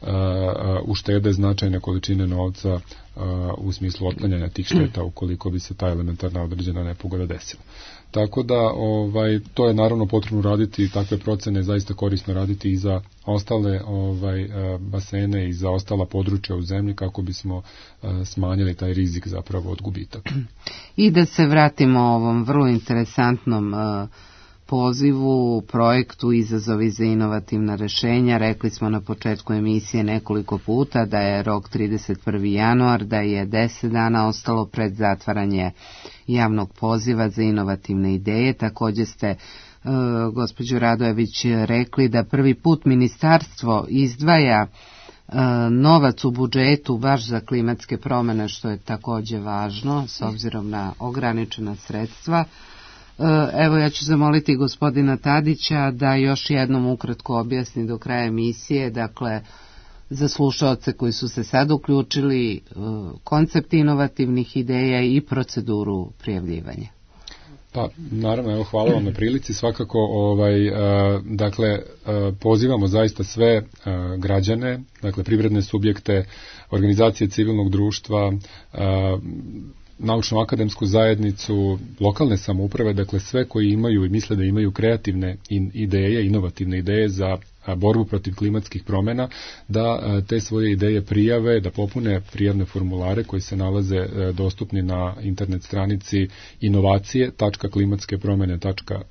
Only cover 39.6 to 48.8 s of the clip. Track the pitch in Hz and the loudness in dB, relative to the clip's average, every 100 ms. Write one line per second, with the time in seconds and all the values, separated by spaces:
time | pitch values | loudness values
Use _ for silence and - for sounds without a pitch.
39.6 | - - 127 131 123 117 113 117 117 - | -20 -14 -4 -2 0 0 -2 -2 -4 -4
40.6 | 120 123 117 113 120 110 110 - 123 117 | -4 0 2 2 2 0 -2 -2 0 0
41.6 | 110 117 120 - 131 117 107 131 135 123 | 2 0 0 0 2 2 0 2 2 2
42.6 | 165 151 139 127 123 - 160 160 160 - | 2 2 4 4 2 2 4 4 4 -4
43.6 | 117 107 - 135 135 120 156 165 135 107 | 0 0 2 0 0 2 4 6 6 4
44.6 | 101 - - - - - - 131 127 120 | 2 -4 -20 -20 -20 -20 -6 0 2 2
45.6 | 117 120 147 165 139 - 131 123 127 135 | 2 4 6 8 6 2 -2 0 0 2
46.6 | 131 147 147 117 135 139 110 113 - 123 | 4 2 0 -2 2 0 0 -6 -2 -2
47.6 | 117 117 - 113 - 123 117 110 104 - | 0 -2 -6 -8 -2 0 0 -2 -4 -6
48.6 | 113 104 | -6 -6